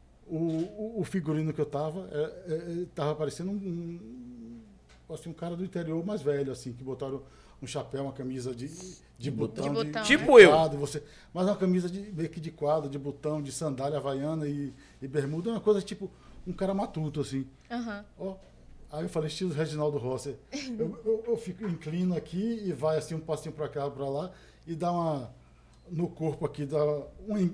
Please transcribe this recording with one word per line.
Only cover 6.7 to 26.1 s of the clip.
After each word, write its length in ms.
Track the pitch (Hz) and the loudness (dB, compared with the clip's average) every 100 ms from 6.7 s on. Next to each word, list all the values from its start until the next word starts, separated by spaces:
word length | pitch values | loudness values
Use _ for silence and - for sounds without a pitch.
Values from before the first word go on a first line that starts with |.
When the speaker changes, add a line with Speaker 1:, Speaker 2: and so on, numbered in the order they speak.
Speaker 1:
que 100 | 120 | -10
botaram 380 | 131 131 135 139 - - - - | -8 -6 -6 -6 -10 -20 -20 -14
um 40 | 120 | -8
chapéu, 380 | 147 - 139 | -8 -6 -4
uma 80 | 139 | -6
camisa 420 | 135 127 131 127 | -6 -6 -6 -6
de, 140 | 120 147 | -6 -10
de 280 | 175 185 156 - - | -10 -14 -16 -20 -8
Speaker 2:
De 120 | 135 | -4
botão. 360 | - - - - | -2 -4 -2 -2
Speaker 1:
botão, 160 | - | 0
Speaker 3:
De 40 | - | -2
botão, 120 | 226 | 0
Speaker 1:
de, 60 | 214 | 4
Speaker 2:
Tipo 280 | 302 - 247 | 4 12 12
Speaker 1:
de 60 | |
Speaker 2:
eu. 60 | 175 | 12
Speaker 1:
quadro, 280 | 156 160 143 | 12 4 0
você, 240 | 143 151 - - - | -4 -6 -10 -20 -8
mas 120 | 170 185 | -2 0
uma 100 | 165 | 2
camisa 340 | 185 180 175 | 2 2 0
de, 100 | 196 208 | -4 -8
meio 160 | 165 165 | -6 -6
que 100 | 170 | -6
de 100 | 156 | -10
quadro, 380 | - 147 156 143 | -2 0 0 0
de 100 | 143 | -6
botão, 440 | 143 - 151 151 | -8 -6 -4 -4
de 80 | 139 | -4
sandália 460 | - 156 131 139 147 | -4 -4 -2 -2 -2
havaiana 480 | 139 135 147 160 143 | -2 -2 -2 -2 -2
e, 260 | 143 139 - - - | -4 -6 -10 -20 -14
e 40 | 139 | -6
bermuda, 420 | 147 139 160 220 | -2 -2 -2 -2
uma 100 | 233 | 0
coisa 220 | 214 202 | 4 4
tipo 280 | 190 190 190 - - - 180 | 2 -8 -10 -12 -20 -12 -8
um 60 | |
cara 180 | 180 190 | -2 0
matuto, 480 | 196 233 160 156 151 | 0 -2 -4 -4 -2
assim. 260 | 123 135 131 - - | -2 -4 -6 -12 -8
Speaker 3:
Aham. 340 | 240 233 202 208 - | -6 -6 -8 -12 -10
Speaker 1:
Ó, 180 | 190 190 - - - - - | -10 -10 -16 -20 -20 -20 -10
aí 100 | 151 | -6
eu 40 | 175 | -4
falei, 180 | 160 151 | -2 -2
estilo 240 | - 185 | -2 -2
Reginaldo 460 | 147 156 151 151 143 | 0 -2 0 0 0
Rossi. 380 | 127 123 139 117 - | -2 -4 -6 -10 -10
Speaker 3:
<laughs> 280 | 285 262 220 | -10 -6 -4
Speaker 1:
Eu, 200 | 165 233 | -4 -2
eu, 200 | 220 220 233 | 0 0 0
eu 100 | 226 | -2
fico, 280 | 185 180 208 | -4 -6 -4
inclino 500 | 160 151 175 185 165 | -4 -4 0 0 0
aqui 460 | - 180 226 226 | -2 -2 -2 -2
e 80 | 190 | -4
vai 240 | 120 156 156 | 0 2 2
assim 180 | 151 | 0
um 60 | 160 | -6
passinho 320 | 165 151 160 | -4 -4 -4
pra 140 | 151 139 | -6 -4
cá, 220 | 147 143 | -2 -4
pra 180 | 131 139 | -4 -4
lá, 220 | 139 180 - - - 160 | -2 -4 -10 -20 -16 -10
e 80 | |
dá 160 | 160 175 | -2 0
uma, 440 | 175 165 143 113 - - - - - - | 2 2 0 -4 -14 -20 -20 -20 -20 -8
no 180 | 170 | -2
corpo 380 | 175 | -2